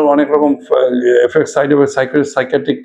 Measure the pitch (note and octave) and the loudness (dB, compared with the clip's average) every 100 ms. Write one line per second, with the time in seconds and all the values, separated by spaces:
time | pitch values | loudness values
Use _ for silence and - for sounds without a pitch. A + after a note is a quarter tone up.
0 | D3+ C#3+ C#3 D3 D3 C3+ - C3 B2+ B2 | 2 2 0 0 0 -2 -2 0 0 0
1 | B2 B2 A#2+ D#3 D3 D3 C#3+ C#3+ C#3 C3+ | 2 2 2 0 -2 -2 0 2 2 -2
2 | C3 D3+ C#3 - B2+ C#3 B2+ B2+ | -2 -2 -2 -4 -2 -2 -2 -4